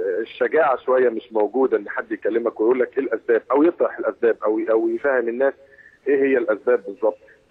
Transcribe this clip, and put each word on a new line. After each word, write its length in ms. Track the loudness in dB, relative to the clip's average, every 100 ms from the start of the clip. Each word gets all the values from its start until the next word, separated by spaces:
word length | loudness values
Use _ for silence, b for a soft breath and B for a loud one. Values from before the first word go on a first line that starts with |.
| -2 -4
الشجاعه 560 | -6 -4 0 2 2 0
شويه 320 | 0 2 2
مش 240 | -2 -4
موجوده 440 | -2 -2 0 0 0
ان 120 | -2
حد 240 | -10 -8
يكلمك 480 | -6 -4 -2 -2 0
ويقول 200 | 0 2
لك 180 | 0 -2
ايه 60 |
الاسباب 380 | -4 -4 0 0 2
او 120 | 2
يطرح 360 | 2 2 -2 -2
الاسباب 380 | -6 0 0 0
او، 160 | -2 -2 0
او 180 | 0 0
يفهم 400 | 0 0 0 -2
الناس 260 | 0 -2 -2 B B B B -2
ايه 140 | 2
هي 160 | 2 2
الاسباب 440 | 0 -2 0 0 -2
بالظبط. 320 | -4 -2 -2 b b _